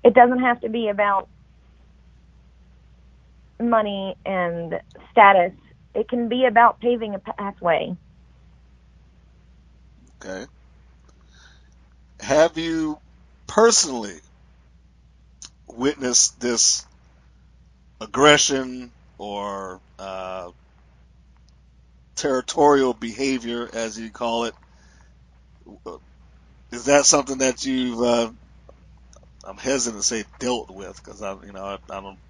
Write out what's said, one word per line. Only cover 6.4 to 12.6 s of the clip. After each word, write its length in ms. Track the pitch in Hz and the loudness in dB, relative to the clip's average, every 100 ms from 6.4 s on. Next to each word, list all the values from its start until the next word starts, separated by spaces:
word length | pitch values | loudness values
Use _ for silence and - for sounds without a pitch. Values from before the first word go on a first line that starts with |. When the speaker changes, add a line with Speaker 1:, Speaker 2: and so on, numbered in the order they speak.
| 262 | 2
Speaker 1:
about 340 | 220 233 - | 6 4 4
paving 340 | 240 240 220 | -2 -2 -4
a 40 | 196 | -8
pathway. 800 | - - 202 196 170 160 160 175 - - - - - - - _ _ - - - - - - - - - - - - - | -10 -8 -10 -4 0 0 -2 -12 -16 -20 -20 -20 -20 -20 -20 _ _ -20 -20 -20 -20 -20 -20 -20 -20 -20 -20 -20 -20 -20
Speaker 2:
Okay. 300 | 98 95 120 _ _ - - _ - _ - - - - _ _ _ - _ - | -14 -14 -14 _ _ -20 -20 _ -20 _ -20 -20 -20 -20 _ _ _ -20 _ -16
Have 360 | - 147 165 | 0 4 4
you 420 | 160 | 2